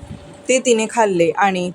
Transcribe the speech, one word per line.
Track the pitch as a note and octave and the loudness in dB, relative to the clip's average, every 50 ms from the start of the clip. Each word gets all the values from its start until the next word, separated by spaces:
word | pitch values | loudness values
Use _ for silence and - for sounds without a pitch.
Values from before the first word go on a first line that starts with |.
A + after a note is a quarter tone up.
| - - - - - - - - - - | -20 -18 -18 -20 -20 -20 -20 -16 -2 0
ते | B3+ C4 | 0 0
तिने | B3+ C4 A#3 A3 A3 G#3+ | 2 2 2 2 0 -2
खाल्ले | - A#3+ A3 G3+ F#3+ E3+ E3+ E3 | 0 0 0 2 2 2 2 0
आणि | D#3 - G3+ G3 F#3+ F3+ F3+ F3+ F3 | 2 0 0 0 0 -2 -4 -6 -8